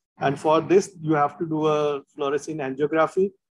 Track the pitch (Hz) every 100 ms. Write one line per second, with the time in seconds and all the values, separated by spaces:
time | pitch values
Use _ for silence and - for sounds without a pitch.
0 | _ - 139 139 160 160 151 185 - 165
1 | 156 151 143 - 165 156 156 151 147 139
2 | - - 139 147 160 156 135 135 147 160
3 | 156 185 196 - _